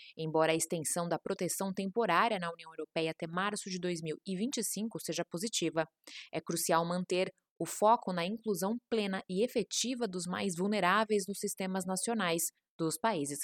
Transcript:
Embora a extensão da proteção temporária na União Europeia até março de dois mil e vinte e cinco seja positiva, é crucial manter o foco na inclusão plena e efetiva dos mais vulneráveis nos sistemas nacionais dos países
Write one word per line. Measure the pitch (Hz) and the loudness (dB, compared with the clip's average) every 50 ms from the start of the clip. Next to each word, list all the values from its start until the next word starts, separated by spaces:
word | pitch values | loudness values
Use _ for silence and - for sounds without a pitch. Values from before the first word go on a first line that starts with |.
| - - - | -20 -14 -8
Embora | - 160 156 151 156 160 160 | -6 -4 0 4 4 6 6
a | 160 | 4
extensão | 165 - - 180 165 156 - - 180 175 175 | 2 0 0 -2 -2 -2 -2 -2 -2 -2 -2
da | 165 151 | -2 -2
proteção | - - - - 190 196 - - 196 196 190 | -2 -4 -2 -2 -2 -2 -2 -2 -2 -2 -2
temporária | - 196 196 - 233 233 185 165 175 214 233 214 185 | -2 -2 -2 0 0 2 4 6 6 6 4 2 0
na | 175 170 | -2 -4
União | 170 165 165 160 | -6 -8 -12 -12
Europeia | 160 160 156 - - 165 160 160 | -10 -10 -8 -4 -2 0 0 0
até | 160 - 170 | 0 -2 -4
março | 165 165 180 190 208 208 202 - 202 | -2 0 0 0 0 0 -2 -4 -4
de | 185 180 | -4 -2
dois | 175 180 175 160 | 0 -2 -2 -2
mil | 160 160 - - - | -2 -4 -4 -4 -4
e | 196 190 | -4 -2
vinte | 180 220 269 - 247 | -2 -2 -2 -2 -2
e | |
cinco | 214 - - 190 214 233 - 160 | -2 -2 -2 -4 -4 -4 -4 -6
seja | - - 156 170 170 - | -4 -4 -2 -2 -2 -2
positiva, | - 170 165 156 - - 170 160 156 165 160 - _ _ _ - - - - - | -4 -4 -4 -2 0 0 0 2 2 0 0 -2 _ _ _ -16 -16 -14 -12 -8
é | - 160 | -8 -6
crucial | - - 170 165 - - 170 165 170 | -4 -4 -2 0 2 4 4 4 4
manter | 170 175 180 185 - 190 180 185 180 - _ _ _ _ - | 2 0 -2 0 0 0 0 0 0 -4 _ _ _ _ -8
o | 165 | -6
foco | - - - 208 214 233 240 - 196 | -6 0 4 6 6 6 6 2 -2
na | 180 - 175 | -4 -2 -2
inclusão | 185 220 220 - 220 202 160 185 196 233 247 - - | -4 -4 -4 -2 -2 0 0 0 -2 -2 -4 -4 -2
plena | 240 220 208 196 190 190 - - | 0 0 0 0 -2 -4 -4 -2
e | 180 185 | 0 0
efetiva | 226 247 - 247 185 - - - - 233 262 233 233 | 0 2 0 -2 -2 0 0 -2 0 0 -2 -2 -2
dos | 202 180 185 170 | -2 -2 -4 -4
mais | 180 185 208 202 196 170 | -4 -2 -2 0 0 0
vulneráveis | 165 185 202 214 208 175 175 190 214 226 214 214 208 196 | 0 0 2 2 2 4 4 4 4 4 4 2 0 0
nos | - 196 - | -2 -4 -4
sistemas | - 202 - - 190 185 185 190 180 | -4 -4 -4 -4 -4 -2 -2 -2 -2
nacionais | 185 185 190 - 226 233 220 190 170 165 170 - - - _ _ _ _ - | -2 -2 -2 0 0 0 2 2 2 2 2 0 -2 -6 _ _ _ _ -2
dos | 165 160 151 | -2 -2 0
países | - - 226 208 160 143 139 143 143 | 0 0 0 2 0 -2 -2 -4 -4